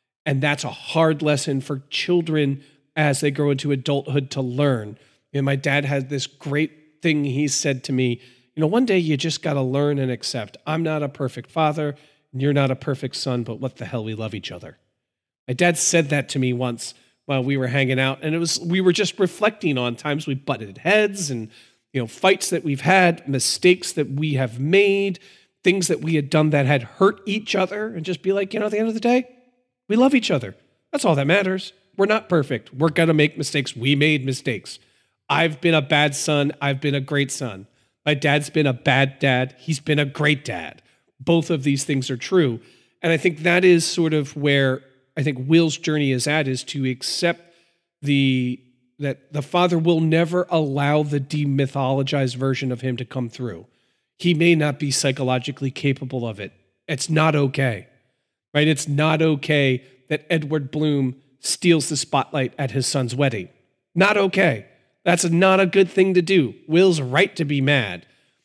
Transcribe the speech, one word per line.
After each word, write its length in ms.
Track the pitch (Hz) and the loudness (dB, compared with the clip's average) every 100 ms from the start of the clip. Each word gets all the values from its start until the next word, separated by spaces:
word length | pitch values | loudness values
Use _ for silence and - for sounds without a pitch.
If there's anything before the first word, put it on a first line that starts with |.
| _ _ - | _ _ -4
And 160 | 139 | -2
that's 220 | 147 143 | 0 -2
a 60 | 123 | -6
hard 520 | - - 165 160 151 | -10 -4 0 2 2
lesson 380 | 151 147 - 139 | 0 0 -2 -4
for 240 | 135 135 - | -4 -8 -8
children 720 | - - 180 165 156 139 139 - _ _ - | -8 0 0 0 0 0 -2 -8 _ _ -2
as 240 | 151 135 | 0 0
they 120 | 147 | -2
grow 200 | 139 143 | 0 0
into 200 | 139 147 | 0 -2
adulthood 580 | 139 135 139 147 139 135 | -2 -2 -4 -2 -4 -4
to 100 | 139 | -6
learn. 560 | 127 127 143 123 104 107 _ _ _ | -4 0 0 0 -4 -14 _ _ _
And 120 | 143 139 | -4 -2
my 100 | 135 | -2
dad 300 | 143 143 139 | 0 -2 0
had 240 | 139 131 | -4 -4
this 180 | 139 - | -8 -8
great 760 | - 139 143 156 - _ _ | -12 -4 -2 -2 -6 _ _
thing 220 | 170 151 | -2 0
he 240 | 143 131 147 | 0 -2 -2
said 360 | - 147 131 - | -2 -2 -4 -2
to 80 | |
me, 260 | 127 127 120 - _ _ - | -2 0 -2 -10 _ _ -2
"You 60 | |
know, 60 | 156 | 0
one 180 | 220 254 | 2 2
day 120 | 185 | 2
you 180 | 160 143 | 2 -2
just 260 | 165 143 | -2 -4
gotta 200 | 160 143 | -4 -2
learn 380 | 131 139 147 143 | -2 0 0 0
and 120 | 131 | -2
accept. 460 | 120 - 123 104 - - | -4 -6 -8 -10 -12 -6
I'm 160 | 156 | -4
not 180 | 165 156 | -2 -4
a 60 | 143 | -6
perfect 420 | - 135 - - | -6 -8 -8 -8
father, 460 | 160 156 151 151 139 _ _ _ | 0 0 0 -4 -6 _ _ _
and 80 | 131 | -4
you're 100 | 139 | 0
not 200 | 143 135 | 2 2
a 40 | 127 | -2
perfect 400 | - 135 127 - | -4 -6 -6 -6
son, 280 | 135 123 | -4 -4
but 160 | 117 113 | -6 -8
what 180 | 131 - | -10 -10
the 80 | 95 | -10
hell, 180 | 117 | -8
we 120 | 110 110 | -6 -8
love 180 | 110 | -8
each 180 | 101 - | -8 -12
other." 260 | 87 78 - _ _ _ _ _ _ - | -14 -16 -20 _ _ _ _ _ _ -10
My 60 | |
dad 240 | 127 175 165 | 0 2 2
said 320 | - 170 143 | 0 2 2
that 200 | 143 - | -2 -2
to 100 | 143 | -2
me 120 | 127 | -2
once 420 | 120 127 117 - - _ _ - | -2 -4 -6 -10 -16 _ _ -4
while 180 | 135 | -2
we 140 | 127 139 | -2 -2
were 100 | 127 | -2
hanging 320 | 139 131 131 | 0 0 0
out, 200 | 135 135 | 0 -2
and 140 | 156 165 | -4 -4
it 40 | |
was, 200 | 165 - | -4 -4
we 220 | 175 185 | -2 2
were 100 | 185 | 2
just 260 | 175 190 - | 2 -2 0
reflecting 580 | 185 - 208 220 170 131 | -2 0 -2 0 -2 0
on 180 | 123 117 | -2 -4
times 320 | 151 139 143 | -4 -4 -4
we 80 | 135 | -6
butted 440 | - 117 104 95 | -4 -6 -8 -6
heads 520 | 170 214 208 196 151 | 0 2 2 -2 -6
and, 180 | 120 107 - - _ _ | -6 -10 -16 -20 _ _
you 80 | 135 | -6
know, 60 | 113 | -6
fights 420 | - 190 - - | 0 2 2 0
that 140 | 170 | -4
we've 180 | 151 135 | -4 -2
had, 460 | - 190 180 170 - | 2 4 4 2 -4
mistakes 640 | 135 - - 180 180 - | -2 -2 2 4 4 0
that 160 | - 135 | -4 -4
we 220 | 135 156 | -2 -2
have 260 | 135 123 120 | -2 -2 -4
made, 600 | 143 196 202 196 196 175 - _ _ _ | 2 4 4 2 0 -4 -12 _ _ _
things 240 | 196 190 175 | 0 0 0
that 140 | 160 | -2
we 140 | 156 160 | 0 -2
had 140 | 139 | 2
done 200 | 156 156 | 2 4
that 160 | 147 135 | 2 2
had 180 | 143 | 0
hurt 380 | 117 - 196 214 - | -2 2 2 2 -6
each 300 | 208 214 196 | -6 -2 -2
other, 380 | 185 208 214 196 | -2 -4 -8 -8
and 100 | 160 | -8
just 180 | 165 | -4
be 100 | 185 | -2
like, 200 | 196 196 | -2 -2
"You 60 | 202 | -4
know, 60 | 208 | -2
at 60 | |
the 80 | 208 | -2
end 80 | 226 | -2
of 60 | |
the 60 | 220 | 0
day, 280 | 240 247 254 _ _ _ _ _ - | 2 2 0 _ _ _ _ _ -2
we 80 | 220 | 4
love 200 | 262 269 | 4 4
each 160 | - | 2
other. 240 | 151 107 - _ _ _ | -2 -2 -12 _ _ _
That's 140 | 294 214 | -2 2
all 100 | 143 | 2
that 120 | 139 | 4
matters. 460 | 190 190 185 - - _ - | 2 2 -4 -8 -18 _ -2
We're 80 | 196 | 2
not 220 | 220 - | 2 2
perfect. 440 | 170 131 117 - | 0 0 -4 -8
We're 160 | 131 160 | -2 0
gonna 240 | 151 165 | 2 4
make 240 | 156 151 - | 4 4 2
mistakes. 380 | 143 147 131 120 | -4 -4 -4 -4
We 200 | 127 143 | 0 2
made 300 | 151 151 131 | 2 2 -2
mistakes. 540 | 131 - 107 - - _ _ _ _ - | -4 -4 -6 -10 -20 _ _ _ _ -4
I've 300 | 143 165 151 | 0 0 0
been 140 | 175 160 | 2 2
a 60 | |
bad 340 | 139 147 147 139 | 2 2 2 0
son. 380 | - 147 143 - | -2 0 0 -2
I've 220 | 143 135 | -4 -2
been 140 | 147 143 | -2 -2
a 60 | |
great 280 | 135 143 139 | -2 -2 -2
son. 380 | - 127 95 98 _ _ _ 151 | -4 -8 -10 -16 _ _ _ -2
My 80 | |
dad's 360 | 147 143 147 147 | 0 2 0 0
been 160 | 160 147 | 0 0
a 80 | |
bad 460 | 123 - 131 135 - | 0 2 2 2 0
dad. 360 | 139 127 131 - | 0 0 -2 -8
He's 200 | - 151 | -8 -6
been 200 | - 151 | -2 0
a 60 | 143 | 0
great 400 | 139 147 143 - | 0 0 0 -4
dad." 360 | 90 78 - _ _ _ _ | -10 -10 -16 _ _ _ _
Both 300 | 131 170 151 | 2 2 2
of 140 | 160 | -2
these 200 | 135 139 | 0 -2
things 260 | - 135 127 | 0 -2 -2
are 80 | 123 | -8
true. 440 | - 185 143 113 - _ _ _ | 0 2 2 0 -10 _ _ _
And 100 | 170 | -2
I 60 | 165 | 2
think 220 | 185 156 | 0 0
that 260 | 165 180 185 | 0 4 6
is 180 | 170 | 6
sort 300 | 160 - 160 | 4 0 0
of 220 | 151 139 147 | 0 -2 -2
where 480 | 143 139 135 131 - _ _ - | 0 4 2 0 -6 _ _ -4
I 60 | |
think 260 | 139 127 131 | -4 -4 2
Will's 280 | 165 165 - | 4 4 0
journey 340 | - 151 139 | -2 0 2
is 160 | 127 151 | 0 0
at, 200 | 156 139 | 0 0
is 160 | 131 - | -4 -6
to 240 | 147 131 | -4 -4
accept 640 | 127 - - 170 170 - _ _ _ _ _ | -4 -6 -2 -2 -2 -10 _ _ _ _ _
the, 600 | 143 139 135 131 123 123 _ _ _ _ | 0 2 2 2 -2 -6 _ _ _ _
that 340 | 143 135 _ | -8 -8 _
the 80 | 147 | -8
father 360 | 135 175 180 170 | -2 2 2 2
will 220 | 165 165 | 2 2
never 480 | 160 160 165 180 180 | 2 2 2 0 0
allow 540 | 165 147 139 143 151 | 0 0 0 2 2
the 160 | 151 143 | 0 -2
demythologized 1160 | 135 151 143 135 135 139 131 135 135 143 131 123 | -4 -2 0 0 -2 -2 -2 0 -2 -2 -2 -2
version 340 | 135 127 135 | -2 -2 -4
of 80 | 120 | -4
him 160 | 131 120 | -4 -6
to 80 | |
come 240 | 120 135 120 | -8 -8 -8
through. 400 | - 123 85 - _ _ _ _ _ | -8 -10 -10 -16 _ _ _ _ _
He 160 | 175 | 0
may 220 | 156 170 165 | 4 4 4
not 240 | 147 139 | 2 -2
be 120 | 143 | -4
psychologically 800 | 131 139 131 127 127 131 139 135 | -2 -2 -2 -2 -2 -4 -6 -8
capable 540 | - 143 131 131 131 117 | -2 -2 -2 -6 -6 -8
of 140 | 104 | -8
it. 140 | 95 - _ _ - | -12 -14 _ _ -10
It's 220 | 143 - | -8 -2
not 260 | 156 156 147 | 2 2 2
okay, 520 | 135 135 135 104 - _ _ _ _ _ _ | 0 0 -2 -2 -10 _ _ _ _ _ _
right? 140 | 147 151 | 0 2
It's 200 | 151 - | 0 -2
not 340 | 143 156 156 | 0 2 2
okay 640 | 160 143 - 147 135 127 - _ _ | 2 0 0 2 2 0 -4 _ _
that 180 | 151 - | -8 -2
Edward 420 | 165 147 156 135 | -4 -2 -4 -4
Bloom 460 | 151 151 143 135 123 _ _ | -2 0 0 0 -4 _ _
steals 480 | - - 180 165 - | -8 0 4 4 2
the 80 | 143 | -4
spotlight 560 | - 143 - 151 131 - | -2 -2 0 -2 -4 -4
at 140 | 131 | -4
his 160 | 135 127 | -2 -2
son's 260 | 143 123 | -2 -4
wedding. 360 | 123 139 110 90 _ _ _ _ | 0 0 0 -10 _ _ _ _
Not 220 | 170 196 208 | 2 2 4
okay. 520 | 196 185 180 113 - _ _ _ | 2 2 2 0 -8 _ _ _
That's 220 | 170 175 180 | 0 2 2
not 340 | 165 190 190 | 4 4 4
a 60 | 190 | 4
good 240 | 196 185 | 4 2
thing 240 | - 190 | 4 4
to 80 | 180 | 2
do. 340 | 165 190 123 - - | 4 2 2 -4 0
Will's 360 | 165 190 165 | 4 4 4
right 340 | 127 139 208 - | 0 2 2 0
to 80 | |
be 160 | 147 143 | -2 0
mad, 460 | 135 143 107 87 - _ _ _ | 2 2 0 -8 -14 _ _ _